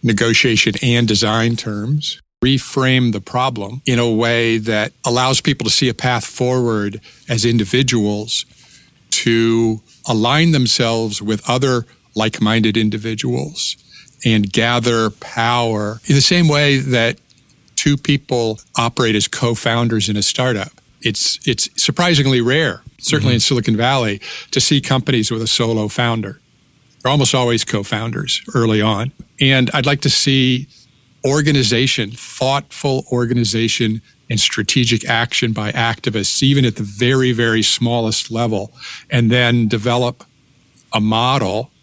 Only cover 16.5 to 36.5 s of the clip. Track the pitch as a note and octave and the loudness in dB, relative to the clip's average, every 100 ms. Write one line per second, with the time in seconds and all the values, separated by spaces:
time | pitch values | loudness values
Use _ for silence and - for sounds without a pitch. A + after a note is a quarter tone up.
16.5 | D3 D3 C3+ C3+ B2 A#2 - _ _ _ | 4 2 2 0 0 0 -2 _ _ _
17.5 | _ _ - - C#3+ - C#3 - B2+ A2+ | _ _ -4 0 0 0 -2 0 0 0
18.5 | G#2+ - - A#2 - A#2+ G#2 - - A#2+ | -4 -6 -2 -2 0 0 2 -2 -2 -2
19.5 | A2+ A#2+ A#2 A#2 A2+ G#2 G#2 G2 - B2+ | 0 0 0 0 0 -2 -2 -2 0 -2
20.5 | G#2+ F#2 - _ _ A#2 G#2 - - - | -2 -6 -12 _ _ -4 -2 -4 -4 -4
21.5 | A2+ - - - - F3 D#3+ C3+ B2+ A#2 | -2 -4 -2 -2 0 2 2 2 2 2
22.5 | C#3 D3+ F#2 - _ - - G2+ A#2+ - | 0 0 -4 -12 _ -2 0 2 2 2
23.5 | A#2+ A2 G#2+ A#2+ C3+ A2+ G2 - - - | 0 0 0 2 2 0 -4 -10 -16 -6
24.5 | - - C#3+ - C3 B2+ B2+ G#2+ A2+ A2 | -2 2 0 2 0 2 0 0 -2 -2
25.5 | - A#2 A2 G#2+ - A#2+ A2+ G2+ - _ | 0 0 0 -2 -2 -2 -2 -4 -10 _
26.5 | _ _ _ _ _ B2+ D3 C3 C3 A#2+ | _ _ _ _ _ 0 2 2 2 2
27.5 | A#2 - G#2+ G2 G#2+ A2+ A#2 - - - | 0 -2 -4 -4 -4 -4 -6 -4 -6 -4
28.5 | - A2+ G#2+ G#2+ G#2 B2 - - - C3+ | 0 2 2 2 0 -4 -8 -20 -2 2
29.5 | C3+ B2 D3 C3 C#3+ C#3+ - - C3+ C3 | 2 2 0 0 0 0 0 0 2 2
30.5 | B2+ C#3+ - - _ _ _ C3 C#3+ D3 | 0 -4 -18 -20 _ _ _ -2 0 2
31.5 | D3 A2+ A#2 B2+ - G#2 A#2 - - C3 | 2 2 2 0 -2 -4 -6 -10 -2 0
32.5 | C#3 - - D3 C3+ - B2 A#2+ A#2+ A2+ | 0 -4 -6 -2 -2 -2 -2 0 0 0
33.5 | A2+ A2+ - A2+ A2+ - _ _ A2 - | 0 -2 0 -2 -2 -8 _ _ -2 0
34.5 | - G2+ - A#2+ A2+ - A#2 A#2+ - A#2 | 0 0 2 2 0 0 0 0 -2 -2
35.5 | A2 G#2+ B2 A#2 A2+ - G#2+ G2 - C#3 | -2 -4 -2 -2 -2 -4 -2 -2 0 2